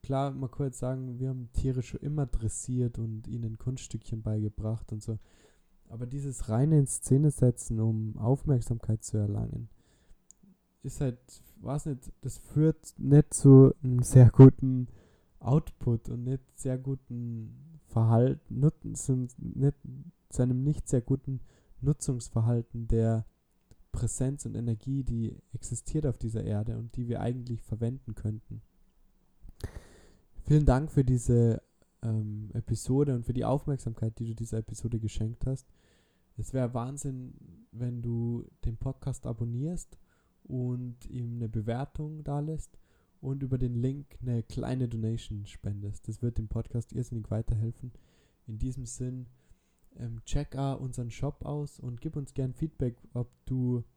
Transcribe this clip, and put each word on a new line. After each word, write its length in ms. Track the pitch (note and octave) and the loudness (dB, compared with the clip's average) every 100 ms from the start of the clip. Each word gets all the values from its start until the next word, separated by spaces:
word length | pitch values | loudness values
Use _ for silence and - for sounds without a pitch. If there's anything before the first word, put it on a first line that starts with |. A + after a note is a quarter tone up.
Klar, 280 | - C3+ C#3 | -4 -2 -2
man 180 | C3+ C3 | -4 -8
kann 160 | - C#3+ | -4 -6
jetzt 120 | B2+ | -4
sagen, 400 | B2+ C3 B2+ A#2+ | -6 -4 -8 -6
wir 120 | C3 | -6
haben 180 | B2+ A#2+ | -6 -4
Tiere 280 | - C3 B2+ | -2 0 -2
schon 180 | A#2 - | -4 -8
immer 260 | C#3+ D3+ C3+ | -4 -2 -2
dressiert 720 | - A2 - - B2+ A#2+ A#2 | -2 -2 -6 -4 -2 -2 -2
und 280 | A2+ A2 A2+ | -6 -8 -8
ihnen 280 | A#2 A2+ A2 | -8 -8 -6
Kunststückchen 680 | C3 C3 - A2+ - A2+ | -8 -8 -10 -12 -8 -6
beigebracht 680 | A2 G#2+ G#2+ - G#2+ A2+ - | -2 -2 -2 -4 -6 -6 -8
und 100 | G#2+ | -10
so. 160 | A2 A2 - _ - _ _ _ _ | -8 -8 -10 _ -20 _ _ _ _
Aber 180 | A#2 A#2+ | -12 -8
dieses 420 | C#3+ C#3 B2+ - | -6 -8 -8 -2
reine 300 | A2+ C#3+ D#3 | 2 4 4
in 80 | C3+ | 4
Szene 440 | - - C3+ D3+ | -2 2 4 4
setzen, 500 | - B2+ - - A2 | 4 2 2 -4 0
um 360 | A2 A2 A2 G#2+ | 2 0 -4 -2
Aufmerksamkeit 880 | A2 C#3 D3+ C3 A2 A#2 - A2 | 0 0 2 0 0 -4 -2 -4
zu 140 | - G#2+ | -2 -2
erlangen, 500 | G#2 G#2 A2+ A#2+ A#2 - _ _ _ - _ _ - _ _ _ | -2 -2 -4 -8 -12 -18 _ _ _ -20 _ _ -20 _ _ _
ist 180 | C3+ - | -14 -4
halt, 180 | C#3 A#2+ _ - - - | -4 -4 _ -20 -20 -14
weiß 260 | A2 D3 D#3 | -8 -6 -6
nicht, 260 | C3 - - | -8 -10 -12
das 180 | C3 - | -12 -12
führt 560 | - D3 D#3 - - - | -4 2 2 2 -10 -8
nicht 360 | C3 D3 - | 6 6 6
zu 400 | - C#3 C3+ C3+ - | 6 12 12 12 8
einem 200 | B2+ B2 | 0 0
sehr 280 | B2 B2+ A#2+ | 8 12 12
guten 580 | - C3+ - C3 B2+ B2 - - _ _ - | 12 12 12 -2 -2 -4 -12 -20 _ _ -12
Output 680 | - D3+ - - B2 A#2 - | 0 0 0 -6 -2 -2 -4
und 160 | A#2+ | -8
nicht 180 | B2 C3 _ | -6 -8 _
sehr 240 | - C3+ C3 | -10 -8 -6
guten 1000 | C3 C3+ _ A#2+ A#2 A#2 A2 B2 D3 D#3+ _ | -6 -8 _ -10 -8 -10 -12 -16 -20 -20 _
Verhalten, 760 | A#2 A2+ A#2 C3 C3+ - A#2 | 0 4 4 4 0 -6 0
Nutzen, 680 | D3 - G#2+ G#2+ - C3 B2 - | 0 0 -12 -8 -2 -2 -2 -8
nicht, 380 | - - C#3 - C#3 C3 E3+ _ _ | -10 -2 -2 -2 -16 -16 -18 _ _
zu 140 | - | -2
einem 200 | B2 B2+ | 0 2
nicht 260 | C#3 D3+ - | 0 -2 0
sehr 120 | B2+ | -2
guten 400 | - C3+ - C3 - _ _ - | 0 -4 -2 -8 -10 _ _ -4
Nutzungsverhalten 1080 | C3 D3+ - B2 - A#2 A2+ A#2+ A#2 A#2+ A2+ | -2 0 -2 -4 -4 0 2 0 -2 -10 0
der 360 | A#2 A2+ A2+ A2+ _ _ _ _ - - | 2 4 2 -4 _ _ _ _ -20 -12
Präsenz 520 | - A#2 - C3 C#3+ | -4 -4 -2 -4 -4
und 100 | A#2 | -8
Energie, 500 | G#2+ A#2 A2 - C3+ | -6 -4 -4 -4 -4
die 320 | B2+ A#2 A2 - _ | -2 -2 -4 -8 _
existiert 540 | - - A#2 - D#3 D3+ | -14 -10 -10 -4 -2 -2
auf 120 | - | -2
dieser 260 | A2+ A2 | -4 -4
Erde 340 | G#2 G#2 A2+ A2+ | -2 -2 -4 -6
und 180 | A#2 B2+ | -8 -8
die 120 | A#2+ | -6
wir 120 | - | -4
eigentlich 420 | A#2 B2+ A#2+ A#2 | -4 -4 -6 -10
verwenden 520 | - A2 A#2 C3+ - | -6 -4 -4 -4 -10
könnten. 460 | G#2 A2 A2 - A2 - _ _ _ _ _ _ _ - - - - - - - _ _ - | -6 -6 -6 -10 -16 -16 _ _ _ _ _ _ _ -20 -14 -14 -14 -20 -20 -20 _ _ -14
Vielen 220 | - D3+ C#3 | 2 4 6
Dank 240 | B2+ D#3 | 2 2
für 140 | D3 | 0
diese, 580 | B2+ B2 - A#2+ A#2 A2 _ _ _ _ A#2 | 2 2 4 4 4 2 _ _ _ _ -4
ähm, 440 | A2 G#2+ G#2+ G#2+ | -4 -4 -10 -8
Episode 640 | A2+ - A2+ - C3+ D3 | -10 -6 -6 -2 0 0
und 100 | B2 | -2
für 80 | A2+ | -4
die 120 | B2 | -4
Aufmerksamkeit, 760 | A2 C#3 - C3+ - A2+ A2+ - | -2 -2 -2 -4 -6 -4 -6 -4
die 80 | A#2 | -8
du 80 | |
dieser 240 | A2+ A#2 A2+ | -6 -6 -6
Episode 400 | A2+ A2 A#2 A#2 | -6 -8 -6 -4
geschenkt 460 | G#2+ - A2 A#2+ C3 | -4 -4 -4 -4 -4
hast. 200 | C3 - _ _ _ _ _ _ - | -4 -10 _ _ _ _ _ _ -12
Es 160 | G#2+ | -4
wär 220 | C3 B2 | -2 -2
Wahnsinn, 600 | B2 B2 C#3+ C#3+ C3 B2+ - - - - | -2 -6 -8 -8 -8 -12 -18 -20 -20 -20
wenn 300 | A2+ B2 A#2+ | -8 -6 -4
du 440 | A#2 A#2 A#2 A#2 - _ | -4 -2 -2 -4 -8 _
den 120 | - A#2 | -6 -4
Podcast 500 | C3+ - - B2 - | -6 -6 -8 -8 -8
abonnierst 720 | A#2 A#2 A#2+ D3 F3+ - - _ _ _ _ | -6 -4 -4 -4 -6 -10 -20 _ _ _ _
und 520 | - B2+ B2 B2 B2 A#2+ - | -10 -6 -4 -4 -8 -12 -12
ihm 280 | B2+ A#2 A#2+ | -8 -8 -6
eine 120 | A2+ | -4
Bewertung 760 | A2+ G#2+ A#2+ C#3+ - D3+ D#3 | -4 -4 -4 -6 -8 -10 -10
dalässt 540 | D3 C#3+ D3+ D#3+ - - _ _ _ _ | -6 -4 -4 -6 -10 -20 _ _ _ _
und 220 | C3 C#3 | -6 -4
über 160 | C3+ C3 | -2 0
den 160 | B2 | 0
Link 440 | A#2+ B2+ C#3+ C#3 - | 0 -2 -2 -10 -10
eine 200 | B2 A#2 | -4 -4
kleine 460 | - - A2+ B2+ A#2+ | -4 -6 -4 -2 -2
Donation 580 | A2+ A2 A#2 - G#2+ G2+ | -2 -4 -4 -6 -10 -10
spendest. 600 | - - G#2 G2+ G2+ - | -10 -8 -6 -8 -10 -10
Das 140 | G#2+ | -4
wird 160 | A#2+ A#2 | -4 -4
dem 100 | A2 | -4
Podcast 440 | A#2 - A#2+ - | -6 -4 -6 -6
irrsinnig 380 | - A#2+ A#2 G#2+ | -8 -6 -8 -4
weiterhelfen. 600 | A2 - A2 A2+ A#2 B2+ - _ _ _ _ - | -4 -2 -2 -2 -6 -16 -18 _ _ _ _ -14
In 120 | A2 | -6
diesem 280 | C3 B2+ A#2+ | -6 -6 -12
Sinn, 400 | - B2+ B2+ B2 _ _ - _ _ _ - | -8 -8 -8 -14 _ _ -20 _ _ _ -14
ähm, 240 | A#2 A#2 | -12 -12
check 320 | - C#3+ D3 C3 | -4 -4 -4 -6
auch 240 | C3+ C3+ | -6 -4
unseren 300 | C3+ B2+ A#2+ | -8 -8 -8
Shop 340 | - C#3 - | -6 -8 -6
aus 360 | - D3 C#3+ - | -8 -8 -8 -10
und 200 | B2+ A#2+ | -12 -10
gib 160 | D#3+ D3+ | -8 -8
uns 180 | C3+ | -10
gern 180 | - C3 | -6 -6
Feedback, 440 | B2 D#3+ _ B2+ A#2+ - | -4 -8 _ -6 -6 -12
ob 160 | B2 A#2+ _ - | -8 -8 _ -6
du 360 | C3 B2 B2 - | -2 0 -2 -6